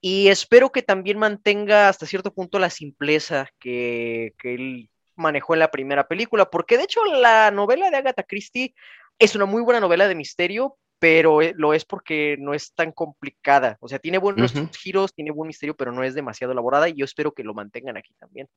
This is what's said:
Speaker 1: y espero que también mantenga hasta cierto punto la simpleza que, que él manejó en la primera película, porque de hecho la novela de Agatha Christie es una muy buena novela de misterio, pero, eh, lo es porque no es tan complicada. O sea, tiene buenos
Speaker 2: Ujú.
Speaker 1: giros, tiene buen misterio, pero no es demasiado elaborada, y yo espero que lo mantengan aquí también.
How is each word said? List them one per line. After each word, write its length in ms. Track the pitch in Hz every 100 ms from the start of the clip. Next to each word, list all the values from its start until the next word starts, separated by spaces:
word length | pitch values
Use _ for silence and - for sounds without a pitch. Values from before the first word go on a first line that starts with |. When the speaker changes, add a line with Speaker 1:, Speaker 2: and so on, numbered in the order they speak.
Speaker 1:
y 280 | 185 190 196
espero 420 | 196 - 233 262
que 100 | 269
también 360 | - 196 190 208
mantenga 680 | 214 208 208 202 208 208 202
hasta 180 | 185 156
cierto 280 | 196 190
punto 240 | 190 180 202
la 120 | 185
simpleza 800 | - 151 139 143 151 - 147 135 _
que, 720 | 127 123 120 120 117 117 113 _
que 160 | 127
él 360 | 123 131 127 110 _ _
manejó 400 | _ 160 147 -
en 60 | 165
la 100 | 160
primera 380 | 139 135 139 139
película, 420 | 170 226 220 190
porque 260 | 170 170 233
de 80 |
hecho 200 | 403 -
la 460 | 427 294 240 220 214
novela 380 | 202 202 262 381
de 60 | 285
Agatha 280 | 269 254
Christie 500 | 185 202 - 247 254 _ - - _ _
es 160 | 220
una 120 | 214 196
muy 160 | 208
buena 180 | 233 240
novela 260 | 196 170 202
de 60 |
misterio, 600 | 175 139 - 175 202 269 _ _ _
pero, 420 | 165 165 160 151
eh, 120 | 165 160
lo 160 | 151
es 100 | 156 -
porque 500 | 196 - 156 151 143
no 140 | 139
es 220 | 147 -
tan 180 | - 165
complicada. 840 | 151 160 143 143 _ - 139 127 107
O 80 | 120
sea, 100 | 135
tiene 200 | 156 185
buenos 360 | 196 196 120
Speaker 2:
Ujú. 140 | 131 156 -
Speaker 1:
giros, 360 | 190 190 196
tiene 160 | - 151
buen 160 | 151 160
misterio, 280 | 151 147
pero 160 | 151 127
no 100 | 123
es 100 | 131
demasiado 380 | 131 135 - 127
elaborada, 360 | 127 120 139 165
y 40 | 156
yo 80 | 135
espero 260 | - 151
que 100 | -
lo 100 | 110
mantengan 420 | 104 104 120 131 104
aquí 160 | - _
también. 300 | _ 98 135